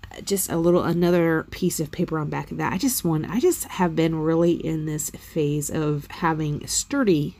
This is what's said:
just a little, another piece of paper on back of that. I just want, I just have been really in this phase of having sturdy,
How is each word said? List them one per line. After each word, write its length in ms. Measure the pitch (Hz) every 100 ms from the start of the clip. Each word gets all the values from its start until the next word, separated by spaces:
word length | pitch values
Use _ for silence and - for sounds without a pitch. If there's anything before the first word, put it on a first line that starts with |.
| - -
just 260 | - 196 -
a 60 | 165
little, 280 | 170 175
another 640 | 139 170 175 175 165 160 -
piece 300 | - 180 -
of 100 | 151
paper 280 | - 175 160
on 100 | 151
back 220 | 147 -
of 60 | 156
that. 140 | 156
I 60 | 185
just 260 | 269 -
want, 240 | 175 156 156
I 120 | 202
just 240 | 359 -
have 300 | - - 180
been 220 | 160 160 160
really 360 | 156 165 175
in 340 | 165 156 160 156
this 240 | 151 -
phase 600 | - - 170 147 147 143
of 360 | 160 151 147 -
having 560 | - 170 156 151 147 -
sturdy, 720 | - - 277 220 156 143